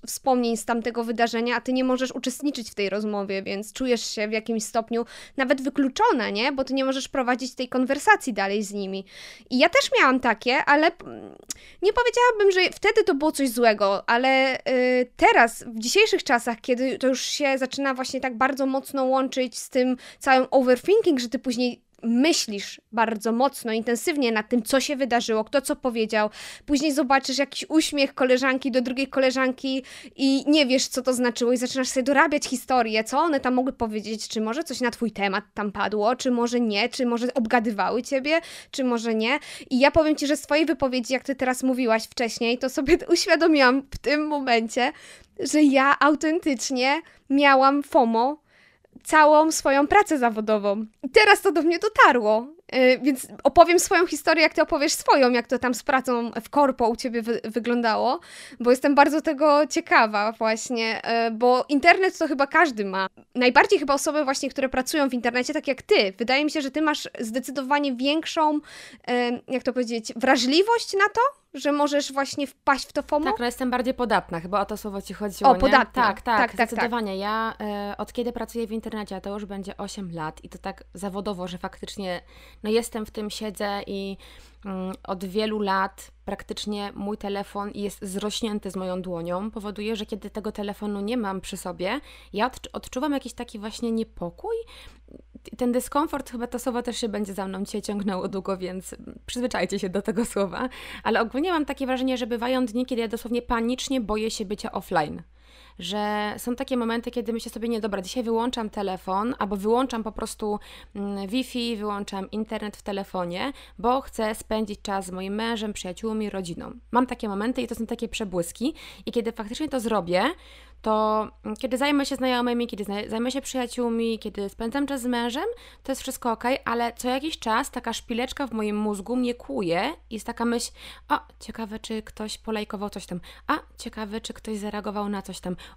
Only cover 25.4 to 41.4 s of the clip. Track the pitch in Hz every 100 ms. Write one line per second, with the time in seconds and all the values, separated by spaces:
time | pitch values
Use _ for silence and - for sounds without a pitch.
25.4 | 214 277 269 294 262 233 220 220 214 -
26.4 | - - - 285 302 277 262 269 269 254
27.4 | 277 - - 311 - 285 277 - 254 254
28.4 | 262 262 277 254 247 254 269 269 262 262
29.4 | 262 262 269 262 - - 277 - 269 269
30.4 | 277 302 254 262 - 262 254 247 247 240
31.4 | 240 254 247 262 254 262 254 285 320 294
32.4 | - 254 - 254 226 214 220 269 330 277
33.4 | 262 254 262 - 226 214 202 220 - 226
34.4 | 220 254 330 240 247 - 226 - 202 302
35.4 | - - 208 208 196 208 208 254 262 240
36.4 | 233 240 233 202 240 - 247 233 247 269
37.4 | 220 247 226 202 185 214 - 269 285 330
38.4 | - - - - 254 240 226 220 226 285
39.4 | - - - 247 277 330 311 302 285 294
40.4 | - 294 311 277 269 254 247 254 - 269